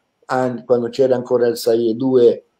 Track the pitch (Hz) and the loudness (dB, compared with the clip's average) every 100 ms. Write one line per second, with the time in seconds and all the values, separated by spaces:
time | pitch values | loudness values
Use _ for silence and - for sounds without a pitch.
0 | _ _ - 131 127 117 117 120 117 - | _ _ -6 -4 -4 -6 -2 -2 0 -2
1 | 131 123 120 123 120 117 120 113 117 113 | 0 0 0 0 0 -2 -2 0 0 -2
2 | 131 127 117 131 _ | 0 4 4 2 _